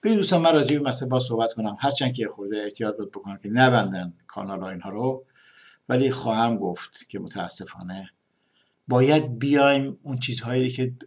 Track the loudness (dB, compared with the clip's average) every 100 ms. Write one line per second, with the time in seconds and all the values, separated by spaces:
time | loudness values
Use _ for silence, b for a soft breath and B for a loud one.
0 | 2 2 4 4 6 6 4 2 0 -2
1 | 0 0 0 0 -2 -2 -6 -2 -2 0
2 | -2 -2 -6 -6 -8 -6 -6 -4 -6 -4
3 | -10 -12 -14 -12 -4 4 6 4 0 -4
4 | -8 -12 _ -12 -10 -8 -8 -10 -10 -4
5 | -4 -4 -10 b b b b b -2 0
6 | 2 0 -2 2 2 2 -2 -6 -12 -14
7 | -14 -12 -10 -8 -6 -6 -10 -14 -12 -12
8 | -14 _ _ _ _ _ _ _ 0 4
9 | 6 4 2 -4 2 6 6 4 0 -6
10 | -8 -6 -4 -6 -4 -2 -2 -2 -4 -6